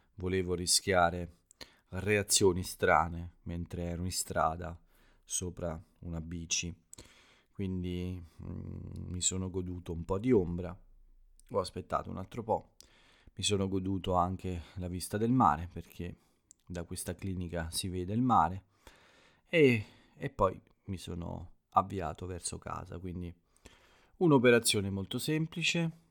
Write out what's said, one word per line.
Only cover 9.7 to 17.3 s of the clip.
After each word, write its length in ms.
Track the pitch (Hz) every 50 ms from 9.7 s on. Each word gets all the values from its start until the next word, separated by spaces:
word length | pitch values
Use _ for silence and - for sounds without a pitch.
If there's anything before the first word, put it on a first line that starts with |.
| 90 87 85 -
un 140 | 87 82 82
po' 120 | - 92 95
di 140 | 107 127
ombra, 420 | 127 107 90 85 87 85 87 87 90 - - - - - - - _ _ _ _ _ _ _ -
ho 100 | - 104
aspettato 500 | 90 - - - 90 - 82 73 - -
un 60 | 90
altro 260 | 92 92 - - -
po', 300 | 104 107 104 80 - - _ - - _ _ _ _ _ _ _ _ - -
mi 80 | - 95
sono 240 | 101 104 98 95 95
goduto 460 | 92 98 92 95 98 95 85 95 92
anche 480 | 90 87 90 92 90 - 92 90 87 82 - -
la 120 | 95 90 90
vista 300 | 87 92 85 - - 104
del 140 | 110 117
mare, 360 | 123 131 123 87 73 76 85 87
perché 460 | - 85 82 - - - 87 87 82 - _ _ _ _ _ - _ _ _
da 200 | - 87 87 85
questa 300 | - 92 90 - - 85
clinica 540 | - - 98